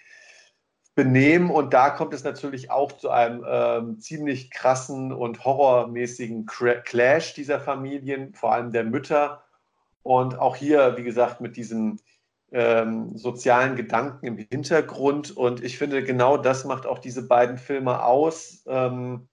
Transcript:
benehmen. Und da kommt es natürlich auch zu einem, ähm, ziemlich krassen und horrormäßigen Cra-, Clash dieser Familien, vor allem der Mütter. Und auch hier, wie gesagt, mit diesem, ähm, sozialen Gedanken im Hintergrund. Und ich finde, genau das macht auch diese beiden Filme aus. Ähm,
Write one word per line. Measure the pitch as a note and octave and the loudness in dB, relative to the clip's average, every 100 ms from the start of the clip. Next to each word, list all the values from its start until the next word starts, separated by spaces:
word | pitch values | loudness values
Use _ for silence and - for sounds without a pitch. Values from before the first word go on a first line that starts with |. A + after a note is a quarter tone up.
| _ - - _ _ _ _ _ _ | _ -20 -20 _ _ _ _ _ _
benehmen. | - C3 B2+ C#3+ E3+ F3 | 0 4 6 6 6 4
Und | D#3 C3 | 2 4
da | B2+ C#3 | 4 4
kommt | - D#3 | 2 -6
es | D3 | -6
natürlich | D3 - C#3+ C3+ C3 | -8 -8 -8 -10 -4
auch | C3 - | -2 -2
zu | - C#3 | -4 0
einem, | A#2+ A#2 A#2+ - | 2 2 0 -2
ähm, | B2 A#2+ A#2 A#2 A2 | 0 2 0 -4 -10
ziemlich | - D#3 D3 C3 - | -10 -6 -4 -6 -8
krassen | - B2 B2+ - C3+ C3 | -2 0 0 -2 -8 -8
und | B2+ A#2+ A2+ | -6 -6 -4
horrormäßigen | B2+ C3+ C#3 B2 A#2+ A#2+ B2 B2 A#2 A2+ A2 | 0 4 4 4 2 -4 -6 -6 -8 -8 -10
Cra-, | - A#2+ A#2+ | 0 2 2
Clash | - A#2+ B2 D#3 D#3+ | 0 2 4 4 0
dieser | - C#3 C#3 | -8 -4 -4
Familien, | B2+ C3+ C3+ C#3+ C3 C3+ C3+ | -4 -6 -6 -8 -6 -8 -8
vor | - A2+ | -4 0
allem | A#2 A#2+ | 0 0
der | A#2 | -2
Mütter. | A2 C3 - D3+ D3 D3 _ _ _ _ _ _ | -2 -4 0 0 0 -4 _ _ _ _ _ _
Und | - B2+ B2+ B2+ | 0 2 2 0
auch | C3+ B2+ | -2 0
hier, | C#3+ D3 C3 A#2+ | 2 4 4 2
wie | |
gesagt, | A#2+ A#2 A#2+ - | -2 0 0 -2
mit | A2+ A#2+ | -12 -10
diesem, | A2 A2+ A2 G#2+ _ _ _ _ _ | -8 -4 -4 -6 _ _ _ _ _
ähm, | B2+ A#2 A#2 A2+ A2+ A2+ - | 0 2 2 2 -4 -8 -8
sozialen | B2 A#2+ C3+ B2 C3 B2 | -8 -2 2 4 4 -2
Gedanken | A2+ A2+ C#3 C3 B2+ | -2 -2 -2 -6 -10
im | G#2 | -10
Hintergrund. | G#2+ C#3 C3+ E3 C3 - C#3 D3 C#3+ | -8 -8 0 0 0 0 0 0 -4
Und | - B2 B2 | -2 -2 -2
ich | B2+ - | -8 -6
finde, | C#3+ C3+ | -4 -2
genau | C3 B2+ B2 C#3+ | -2 2 4 4
das | B2 C3 C#3 | 2 0 -2
macht | B2+ | -6
auch | A#2 - | -6 -8
diese | C3 B2+ A#2 | -8 -8 2
beiden | B2 B2 B2+ | 4 4 0
Filme | - C#3 C3 B2 | -6 -4 -2 0
aus. | A#2 C3 D#3+ D#3+ - - - | 2 2 2 -2 -12 -18 -6
Ähm, | C3 B2+ B2+ B2 B2 B2+ | -2 -2 -4 -8 -10 -14